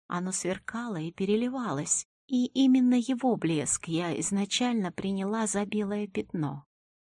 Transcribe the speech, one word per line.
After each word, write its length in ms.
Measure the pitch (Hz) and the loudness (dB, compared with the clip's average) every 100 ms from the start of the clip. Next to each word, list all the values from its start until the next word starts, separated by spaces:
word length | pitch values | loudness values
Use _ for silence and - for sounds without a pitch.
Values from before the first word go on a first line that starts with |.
| - | -8
Оно 240 | 175 185 | -4 -4
сверкало 640 | 180 175 190 - 226 240 180 | -4 -4 -4 -6 -8 -6 -6
и 160 | 165 | -6
переливалось, 920 | - 190 214 247 262 226 139 160 - - _ - | -4 0 2 0 -2 -4 -4 -2 -2 -4 _ -2
и 200 | 247 247 | 0 0
именно 480 | 254 269 262 247 | 4 6 6 6
его 420 | 247 226 247 254 208 | 4 2 0 2 2
блеск 500 | 160 156 120 - - | 2 0 0 -4 -2
я 320 | 160 175 135 | -2 0 -2
изначально 720 | 165 202 202 - 247 233 180 | 0 0 0 0 2 0 -2
приняла 560 | - 196 196 190 220 214 | -4 -4 -2 -2 -2 -2
за 180 | 202 | -2
белое 440 | 202 208 202 208 208 | -2 -2 -2 -4 -4
пятно. 560 | 208 202 180 147 143 - _ _ _ _ | -6 -4 -2 -4 -4 -12 _ _ _ _